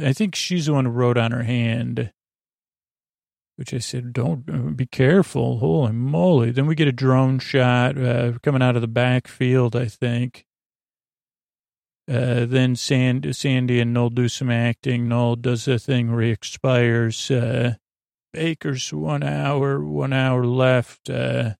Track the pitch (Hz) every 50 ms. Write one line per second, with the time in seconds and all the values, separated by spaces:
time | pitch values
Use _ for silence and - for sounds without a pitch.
0 | 147 139 135 - 214 196 - - - - 180 175 151 151 147 139 131 123 117 120
1 | 127 123 120 120 113 113 117 123 120 117 123 120 117 117 113 123 117 123 120 117
2 | 120 101 - _ _ _ _ _ _ _ _ _ _ _ _ _ _ _ _ _
3 | _ _ _ _ _ _ _ _ _ _ _ - 135 - - 123 117 - - 127
4 | 123 123 120 127 120 147 165 135 127 - - 135 120 147 151 123 127 - - -
5 | 131 131 170 196 175 - - 135 123 123 123 117 123 156 165 160 135 110 110 117
6 | 123 135 147 165 180 185 170 131 117 117 120 135 139 156 160 151 160 143 127 120
7 | 135 131 131 131 131 131 131 127 - - - 135 127 123 123 123 123 127 139 139
8 | 127 123 123 123 123 120 117 120 - 151 139 131 127 127 120 120 113 113 117 123
9 | 123 123 127 127 - - - - 131 127 127 131 123 120 113 120 127 110 - -
10 | - 120 120 120 123 120 - - - _ _ _ _ _ _ _ _ _ _ _
11 | _ _ _ _ _ _ _ _ _ _ _ _ _ _ _ _ _ _ _ _
12 | _ - 135 120 127 127 120 123 120 117 127 131 127 127 123 117 - - 143 127
13 | 127 127 123 131 143 147 127 - - 143 131 127 127 123 120 120 117 117 120 120
14 | 120 120 117 123 123 120 - - 135 127 120 117 117 120 113 - - 135 123 120
15 | 120 117 120 120 120 120 120 120 120 123 123 113 - 139 127 117 - - 135 123
16 | 120 117 117 117 113 117 110 - - - - - - 135 127 120 120 120 117 117
17 | 117 113 113 - - - 135 123 117 113 123 123 120 123 117 - _ _ _ _
18 | _ _ _ _ _ _ - 156 160 165 160 - - 151 135 127 - - 156 151
19 | 151 156 151 143 143 139 143 147 143 139 147 139 139 139 139 143 147 151 151 147
20 | 139 135 131 131 131 131 127 127 123 120 123 127 131 131 127 123 117 - - -
21 | - - 131 123 127 127 127 123 123 113 104 -